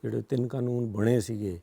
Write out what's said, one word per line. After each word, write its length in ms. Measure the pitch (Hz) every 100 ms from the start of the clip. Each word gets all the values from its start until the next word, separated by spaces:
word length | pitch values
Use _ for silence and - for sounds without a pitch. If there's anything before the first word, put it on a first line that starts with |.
ਜਿਹੜੇ 180 | 113 113
ਤਿੰਨ 260 | 110 131 120
ਕਾਨੂੰਨ 400 | 131 123 123 117
ਬਣੇ 320 | 104 107 120
ਸੀਗੇ 400 | 110 110 104 87